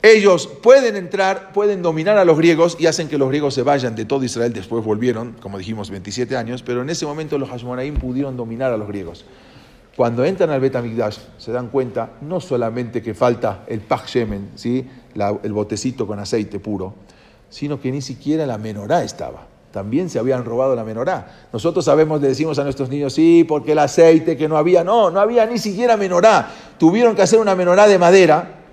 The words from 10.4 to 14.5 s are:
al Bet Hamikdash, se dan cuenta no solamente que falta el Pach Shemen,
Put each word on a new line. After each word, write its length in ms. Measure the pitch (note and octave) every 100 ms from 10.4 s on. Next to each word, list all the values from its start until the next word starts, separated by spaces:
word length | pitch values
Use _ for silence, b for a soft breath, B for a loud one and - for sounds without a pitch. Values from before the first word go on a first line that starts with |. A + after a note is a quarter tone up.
| E3+
al 120 | C#3
Bet 140 | C3 B2+
Hamikdash, 420 | A#2 A2+ G#2+ G#2+ - -
se 140 | -
dan 160 | A#2+ A#2+
cuenta 460 | C3 B2+ A2 A2+ -
no 180 | D3 F3+
solamente 640 | - B2 A2+ A#2 A#2+ A#2
que 100 | A2+
falta 520 | G#2+ B2 A#2+ A2+ G2 -
el 140 | A2+
Pach 260 | G#2 D#3 -
Shemen, 440 | B2+ A2 G2+ G2